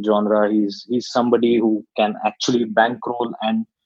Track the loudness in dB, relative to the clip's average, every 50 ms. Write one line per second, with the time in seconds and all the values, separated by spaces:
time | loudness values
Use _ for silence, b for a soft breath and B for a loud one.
0 | 0 2 2 2 2 2 2 2 2 2 2 0 0 0 -4 -8 -8 -4 -4 -4
1 | -4 -2 -2 0 0 2 2 2 2 2 2 2 2 2 0 0 -4 _ -2 -2
2 | 0 0 -2 -2 -4 -6 -4 -4 -2 0 0 0 0 0 2 2 2 2 0 -4
3 | -6 -6 -4 -4 -4 -6 -6 -6 -4 -2 -2 -2 -2 _ _ _ _